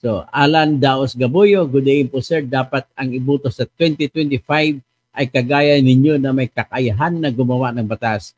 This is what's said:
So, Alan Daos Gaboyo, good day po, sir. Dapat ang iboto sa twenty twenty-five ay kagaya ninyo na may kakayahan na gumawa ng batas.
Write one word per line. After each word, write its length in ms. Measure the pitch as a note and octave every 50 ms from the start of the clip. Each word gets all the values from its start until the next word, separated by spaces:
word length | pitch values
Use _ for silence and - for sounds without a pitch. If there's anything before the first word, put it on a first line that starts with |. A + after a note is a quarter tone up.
| -
So, 240 | A#2+ G#2+ F#2 - -
Alan 560 | - C#3 C#3+ D3 D#3 D#3+ D#3 D3+ D3+ C#3 B2+
Daos 320 | C#3 C3+ C3 C#3 B2+ -
Gaboyo, 480 | B2 B2+ A#2+ C3 F3+ G#3 G#3 G3+ G3 F3
good 240 | C#3 B2+ C#3 C3+ C3+
day 160 | C#3 C#3+ C#3
po, 160 | A#2+ - C3+
sir. 240 | A#2+ - E3+ D#3+ C#3+
Dapat 480 | B2+ B2+ C3 C3 B2+ - C#3 - _
ang 240 | _ - C#3 C3 B2
iboto 320 | C3 B2+ C3+ C#3+ C#3 - C3+
sa 160 | - - B2
twenty 480 | - _ _ E3 E3 D3+ - D#3 C#3+
twenty-five 720 | _ D#3+ D#3 D3 C#3 B2+ - _ D3 D3+ D#3 D#3 D3+ C#3 - _ _ _ _ _ _
ay 160 | - C#3 C3
kagaya 480 | _ C3 B2 B2 C#3+ C#3+ D3 D3 D3 C#3+
ninyo 400 | C3+ B2+ B2+ C3 C3+ D3+ D#3 C#3+
na 160 | C3+ C3+ C3
may 160 | C3+ C3 -
kakayahan 720 | _ - A#2 _ - B2+ C3 A#2 G#2 G#2 D3+ E3+ F3 E3 D#3+
na 80 | D3
gumawa 400 | B2 A#2 C3 A#2+ B2+ B2 B2+ B2
ng 160 | A#2 B2 A2+ G#2
batas. 480 | A2 G#2+ - A2+ A2 G2+ - - _